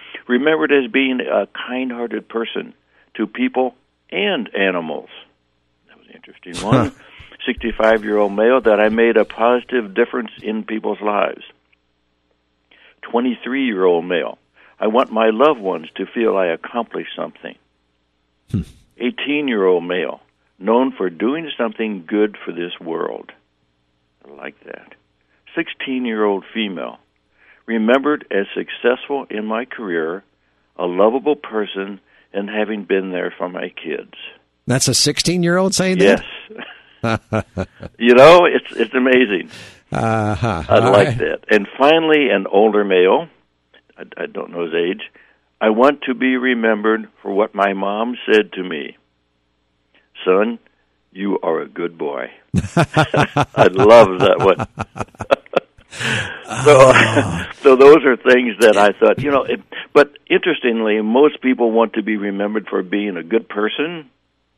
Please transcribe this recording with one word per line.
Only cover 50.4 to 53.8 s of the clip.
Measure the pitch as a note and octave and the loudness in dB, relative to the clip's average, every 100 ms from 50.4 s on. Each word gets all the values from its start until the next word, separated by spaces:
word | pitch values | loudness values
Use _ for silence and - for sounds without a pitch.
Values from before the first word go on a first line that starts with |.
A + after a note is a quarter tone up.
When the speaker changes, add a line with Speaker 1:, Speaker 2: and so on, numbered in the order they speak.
| A2 A#2 _ _ _ _ _ | 0 -4 _ _ _ _ _
Speaker 1:
you | F#2+ G2+ F2+ | -10 -6 -4
are | E2 D#2+ | -4 -4
a | D2+ | -6
good | D#2 E2+ E2 | -8 -10 -8
boy.'" | D2+ C#2 B1 - | -10 -8 -12 -16
<laughs> | _ - - - | _ -6 -4 -2
I | D#3 - D3+ - - - C3+ - G#2 | 0 0 0 0 0 -2 -4 2 2
love | F#2+ | 4